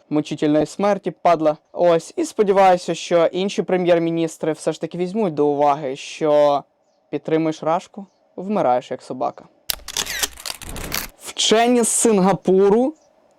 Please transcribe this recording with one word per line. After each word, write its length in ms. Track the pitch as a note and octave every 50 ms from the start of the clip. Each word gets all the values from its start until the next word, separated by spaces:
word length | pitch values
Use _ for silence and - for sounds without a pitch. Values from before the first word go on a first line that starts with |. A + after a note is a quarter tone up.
| _ -
мучительної 560 | D3 D3+ D3 - D#3+ D3 - D3+ D3 D3+ D3+
смерті, 440 | D3 - - G3 G#3 G3+ G3+ - -
падла. 460 | - _ - F3 F3 D#3+ D#3 D3+ D3+ - _ _ -
Ось, 420 | - F3 F3 E3 E3 E3 - -
і 80 | - E4
сподіваюся, 720 | - - - G#3+ F#3+ G3 F#3+ G3 F#3+ F3+ F3+ - - E3+
що 320 | - - - F3+ E3+ E3
інші 360 | D#3 - F3+ F#3 G3+ - - F#3
прем'єр-міністри 880 | - F#3 F3+ F3+ E3+ F3 E3+ E3+ E3 E3 E3 E3 D#3+ - - - E3 D3+
все 200 | - - E3 D#3
ж 80 | -
таки 180 | - D#3+ - F3
візьмуть 360 | F3+ F3+ F3+ A3 A3 F#3 D3+
до 120 | C#3+ D3
уваги, 500 | D3 D3 C#3 D3 D3 C#3 D3 D#3+ C3 C3
що 680 | C#3+ - - - - E3 D3+ D3 D3 D3 D3 C#3+ C#3 - _ _ _ _ _ _ _ _ -
підтримуєш 520 | - D3 - - D#3 D#3+ D#3+ D#3+ D#3 - -
рашку, 440 | D3+ D#3+ F3+ - - - - G3 - _ _ _ _ -
вмираєш 540 | - F3+ G3 G#3+ G3 D#3 B2+ B2 B2 B2 -
як 120 | - B2+ -
собака. 420 | - C3+ B2+ C3 B2+ - - - - _ _ _ - - - - - - - - - - - - - - - - - - - - - - - - - - - - - - _
Вчені 640 | - - - - - - G#3+ A3 A#3 A#3+ B3 A#3+ A#3
з 60 | A3
Сингапуру, 1080 | - - - A#3+ A3 G3 F3+ F#3+ F#3+ - - - F#3+ F#3+ G3 G3+ G3 A3+ B3+ D4 D#4 _ _ _ _ _ _ _ _